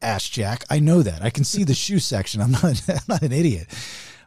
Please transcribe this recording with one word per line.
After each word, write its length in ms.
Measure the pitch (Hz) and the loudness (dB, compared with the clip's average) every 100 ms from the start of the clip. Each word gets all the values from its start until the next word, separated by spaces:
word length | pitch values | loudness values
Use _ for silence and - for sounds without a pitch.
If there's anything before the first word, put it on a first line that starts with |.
Ass 260 | 113 98 - | -4 -4 -4
Jack. 360 | - 101 120 - | -4 -4 -4 0
I 80 | 151 | 2
know 240 | 151 175 | 6 6
that. 200 | 110 80 | 4 0
I 80 | 107 | -2
can 140 | 143 | 0
see 200 | 139 202 | -2 0
the 100 | 175 | 0
shoe 240 | - - 196 | 0 0 0
section. 400 | - 110 92 107 | 0 -2 -2 0
I'm 120 | 120 | 0
not, 300 | 127 180 131 | 2 2 0
<laughs> 40 | - | -2
I'm 100 | 165 - | -4 -2
not 140 | 185 | -2
an 100 | 151 | 0
idiot." 340 | 135 170 95 80 - - - - - | 2 0 0 -6 -14 -14 -16 -18 -20